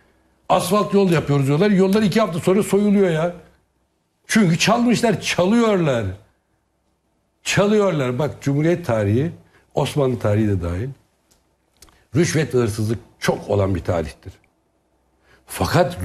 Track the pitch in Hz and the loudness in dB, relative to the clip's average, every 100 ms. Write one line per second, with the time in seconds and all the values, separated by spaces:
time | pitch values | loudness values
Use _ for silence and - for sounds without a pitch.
0 | _ _ _ _ - 185 - 208 - 202 | _ _ _ _ -2 0 2 0 2 2
1 | 185 156 143 143 135 147 208 185 190 208 | 2 2 2 0 2 2 2 4 4 2
2 | 208 220 214 165 - 196 190 196 208 202 | 2 2 0 0 0 0 2 2 2 2
3 | 185 156 175 175 - _ _ _ _ _ | 2 0 -2 -6 -16 _ _ _ _ _
4 | _ _ - 220 180 170 - 240 240 214 | _ _ -2 2 4 2 0 2 2 2
5 | 226 175 - - 180 233 226 196 156 120 | 0 0 -2 0 2 2 2 2 0 0
6 | 101 92 _ _ _ _ _ _ _ _ | -4 -8 _ _ _ _ _ _ _ _
7 | _ _ _ _ - - 202 214 196 156 | _ _ _ _ -6 -2 0 2 0 -2
8 | 127 123 151 - 143 139 160 175 170 113 | -4 -4 -6 -6 -4 -2 0 -2 -2 -2
9 | 101 113 165 - _ _ _ - 135 147 | 0 0 -2 -8 _ _ _ -4 -2 0
10 | 131 120 110 104 107 95 85 87 131 - | -2 -2 -2 0 0 -2 -4 -6 -8 -12
11 | _ _ _ _ _ _ _ _ - _ | _ _ _ _ _ _ _ _ -20 _
12 | _ 131 170 - 143 123 117 104 107 113 | _ -2 0 0 0 0 0 -2 -4 -6
13 | - _ - - - 104 95 90 87 85 | -10 _ -4 -4 -2 -2 0 -2 -2 -4
14 | 78 - 98 - _ _ _ _ _ _ | -4 -10 -20 -20 _ _ _ _ _ _
15 | _ _ _ _ - - 90 160 180 - | _ _ _ _ -14 -6 0 0 0 0